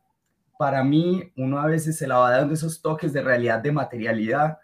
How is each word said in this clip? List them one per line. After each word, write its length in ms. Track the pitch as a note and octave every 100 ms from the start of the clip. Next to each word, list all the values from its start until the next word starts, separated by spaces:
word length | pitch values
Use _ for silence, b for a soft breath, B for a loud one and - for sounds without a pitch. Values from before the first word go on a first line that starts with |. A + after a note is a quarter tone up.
| _ _ _ _ _ -
para 240 | C#3+ C3+
mí, 500 | C3+ D3+ F3 F3+ - -
uno 220 | C3 C#3+
a 60 | D3+
veces 300 | D#3+ D#3 D#3
se 100 | C#3+
la 100 | B2
va 120 | B2
dando 220 | B2+ D3
esos 280 | D#3 D#3+ D#3+
toques 300 | D#3 D#3 E3
de 100 | C#3
realidad, 380 | B2+ B2 A#2 A2+
de 100 | A2
materialidad, 840 | D3 B2+ A#2+ A2+ A2+ A2 C#3 D#3 D#3